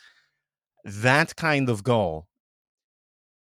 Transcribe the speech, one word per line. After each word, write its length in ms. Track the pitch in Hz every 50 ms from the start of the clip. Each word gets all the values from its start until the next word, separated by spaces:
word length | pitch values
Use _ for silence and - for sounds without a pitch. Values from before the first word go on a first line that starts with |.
| - - _ _ _ _ _ _ _ _ _ _ _ _ _ _ _
That 540 | 107 98 104 110 127 135 147 165 - - -
kind 320 | 160 160 147 139 135 123
of 120 | 117 98
goal, 460 | 98 120 120 113 101 85 78 78 82 - _ _ _ _ _ _ _ _ _ _ _ _ _ _ _ _ _ _ _ _ _ _ _ _ _